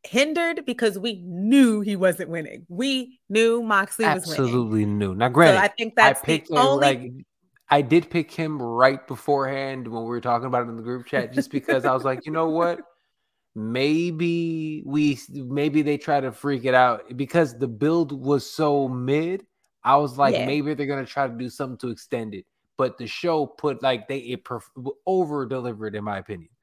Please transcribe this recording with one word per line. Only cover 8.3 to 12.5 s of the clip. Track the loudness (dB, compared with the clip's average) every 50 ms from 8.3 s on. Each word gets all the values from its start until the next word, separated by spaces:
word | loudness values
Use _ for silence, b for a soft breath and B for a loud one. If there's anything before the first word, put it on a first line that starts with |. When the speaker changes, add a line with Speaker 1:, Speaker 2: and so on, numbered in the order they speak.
Speaker 2:
him | -6 -6 -6 -6 -6 -6
right | -6 -4 2 4 4 4 4 0 -8
beforehand | -12 -14 -8 0 0 0 2 0 -2 -4 -6 -6 -6 -8 -8 -10 -8
when | -8 -6
we | -6 -4
were | -6 -4
talking | 0 0 0 0 0
about | 0 0 0 -2
it | -2
in | -8
the | -10
group | -8 -8 -8 -8 -8
chat, | -4 -2 -2 -2 -2
just | -4 -4 -4 -2
because | -6 -6 -2 0 0 2 2
I | 2 0
was | 2 0
like, | -2 -4 -4 -6
"You | -6
know | -2 -2 0 0